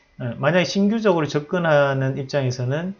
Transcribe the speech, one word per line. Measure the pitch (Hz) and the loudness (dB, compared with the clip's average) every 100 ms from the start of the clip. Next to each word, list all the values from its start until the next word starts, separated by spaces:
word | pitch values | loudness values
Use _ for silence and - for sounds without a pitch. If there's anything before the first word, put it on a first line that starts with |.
| _ - | _ -10
예, | 127 117 | -8 -2
만약에 | 135 180 | 2 2
신규적으로 | 175 196 202 226 214 170 147 | 2 2 0 2 2 2 0
접근하는 | 147 143 185 170 147 139 135 135 135 | -2 -2 -2 2 4 4 2 -2 -2
입장에서는 | 135 147 131 123 123 143 180 196 | -4 -2 -2 -2 -2 -4 -4 -10